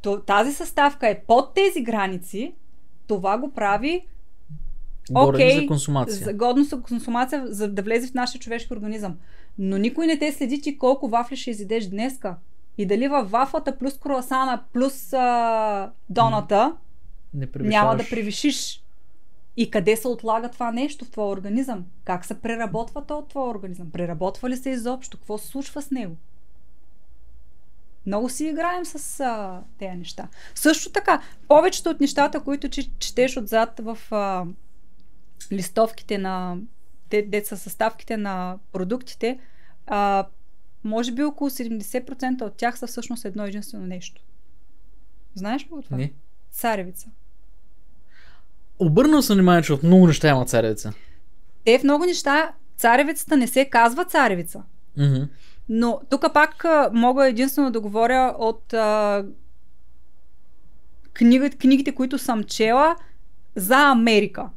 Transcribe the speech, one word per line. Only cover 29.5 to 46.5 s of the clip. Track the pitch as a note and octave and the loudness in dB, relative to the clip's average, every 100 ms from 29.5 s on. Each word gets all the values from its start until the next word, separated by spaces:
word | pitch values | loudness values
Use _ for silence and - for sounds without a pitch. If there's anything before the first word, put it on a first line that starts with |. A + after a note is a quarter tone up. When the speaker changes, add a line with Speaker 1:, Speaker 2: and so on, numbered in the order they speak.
| F3+ - - | -10 -12 -8
Speaker 1:
тези | F#3+ | -8
неща. | F3+ D#3+ - - - - - | -8 -10 -10 -10 -12 -10 2
Също | D4+ D#4 - | 4 4 0
така, | G4+ G4+ D#4+ - - - | -2 2 2 0 -12 6
повечето | D4+ F4+ - E4+ | 8 8 2 -4
от | D#4 | 0
нещата, | C4+ - D4 D4+ | 0 4 2 2
които | - C#4+ C#4 | -4 -4 -4
че-, | - C4+ - | -4 -4 -4
четеш | - - B3+ C4 | -4 2 2 0
отзад | G3+ A3 A#3 - | 0 0 0 -2
в, | A3 A3 - | -8 -8 -4
а, | G#3+ G3 F#3 F3 F#3 - - - - - - - - - | -2 0 -2 -4 -8 -10 -12 -12 -12 -12 -12 -12 -12 -6
листовките | G3 F3 - A3 - - G#3 | -4 -2 2 2 0 -6 -4
на, | F#3+ F#3 F3+ F3 A3+ - - - - | -2 -4 -4 -6 -8 -10 -12 -12 0
те-, | G#3 | 0
дето | G#3 G#3 G3+ | 2 -2 -4
са | G3 | -8
съставките | - - A3 - - A3+ | -10 -2 -2 -2 -6 -4
на | G3+ F#3 F3+ F#3 - | -4 -4 -4 -8 -8
продуктите, | F#3 F#3 B3+ - - A3+ C4 - - - - - | -6 -2 -4 -4 -4 -4 -4 -8 -12 -10 -10 -4
а, | G#3 G3+ G3 G3 - - - - - | 0 2 2 0 -8 -10 -10 -10 -8
може | G#3+ A3 A#3+ | -4 -2 -2
би | A#3+ | 0
около | D4 D4 C#4+ | -2 0 -4
седемдесет | - A#3 A3 G3+ B3+ B3 | -4 -6 -6 -4 -6 -6
процента | C4 B3+ B3+ G#3+ | -6 -2 -2 -4
от | |
тях | - A#3+ A#3+ | -2 -4 -2
са | A#3+ | -8
всъщност | - - A#3 G3+ | -8 -8 -8 -6
едно | G3+ G3+ | -6 -6
единствено | G#3 G3+ G#3 F#3 | -6 -8 -8 -8
нещо. | F3+ - - - - - - - - - - - - - F#3+ | -8 -10 -10 -10 -10 -10 -10 -10 -10 -10 -10 -10 -10 -10 -8
Знаеш | G3+ C4+ | -4 -4
ли | - | -6
го | D#4+ | -10
това? | C4+ B2+ | -6 -4
Speaker 2:
Не. | C#3+ - - - - | -4 -6 -12 -12 -12